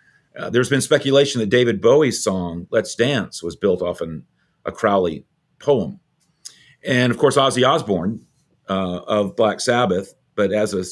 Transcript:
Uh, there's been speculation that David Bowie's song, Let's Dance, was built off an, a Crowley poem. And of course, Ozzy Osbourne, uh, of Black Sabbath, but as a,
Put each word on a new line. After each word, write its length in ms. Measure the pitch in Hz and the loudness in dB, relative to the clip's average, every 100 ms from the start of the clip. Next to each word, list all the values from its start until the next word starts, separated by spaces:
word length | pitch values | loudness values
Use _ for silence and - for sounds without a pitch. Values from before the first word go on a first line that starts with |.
| _ _ _ - | _ _ _ -14
Uh, 120 | 87 | -2
there's 200 | 113 123 | 0 2
been 120 | 135 | 0
speculation 580 | - 147 139 135 139 123 | 2 0 4 4 2 0
that 80 | 107 | 0
David 320 | 123 120 104 | 2 2 2
Bowie's 420 | 117 139 156 135 | 4 6 4 0
song, 440 | - 95 87 85 90 | -2 -2 -4 -8 -4
Let's 240 | 117 - - | -4 -2 -2
Dance, 480 | 120 135 80 - | 0 0 -4 -8
was 120 | 85 76 | -10 -2
built 260 | 101 90 | 0 0
off 200 | 87 90 | -2 -6
an, 240 | 82 80 - _ _ _ - | -8 -12 -16 _ _ _ -12
a 60 | |
Crowley 540 | - 107 101 87 76 - _ _ _ | -4 0 0 0 -4 -12 _ _ _
poem. 400 | - 135 80 - _ _ _ _ - - _ _ | 0 0 -2 -10 _ _ _ _ -20 -20 _ _
And 280 | - 127 123 | -2 0 2
of 60 | 117 | 2
course, 180 | 143 139 | 2 4
Ozzy 320 | 135 117 127 | 2 2 2
Osbourne, 540 | 160 104 95 90 110 - _ _ _ - | 2 0 -2 -2 -6 -12 _ _ _ -6
uh, 300 | 98 92 90 - | -4 -4 -6 -2
of 280 | 107 101 95 | -2 0 0
Black 240 | 107 95 | 0 0
Sabbath, 540 | - 120 117 92 98 _ _ - | 0 0 2 0 -4 _ _ -2
but 160 | 98 | -2
as 200 | 104 107 | 0 -2
a, 60 | 95 92 | -4 -6